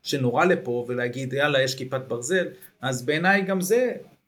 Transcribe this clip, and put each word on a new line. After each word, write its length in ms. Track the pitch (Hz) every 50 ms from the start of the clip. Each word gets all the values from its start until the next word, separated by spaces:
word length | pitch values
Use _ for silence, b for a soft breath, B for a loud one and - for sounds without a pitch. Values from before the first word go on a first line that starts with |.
שנורה 420 | _ - - 139 131 123 117 139 170
לפה, 400 | 180 175 - - 123 120 120 120 120
ולהגיד, 440 | 127 123 120 123 123 135 135 127
"יאללה, 300 | 131 139 143 147 143 135
יש 120 | 131 135 131
כיפת 260 | - 131 127 139 135 131 -
ברזל", 380 | 127 120 120 143 180 185 170 113 B B B B B B
אז 220 | - 135 135 127 123
בעיניי 360 | 135 147 160 175 185 196 202
גם 180 | 190 180 196 190
זה 320 | 180 185 220 240 254 240 - 101 - - _ _ _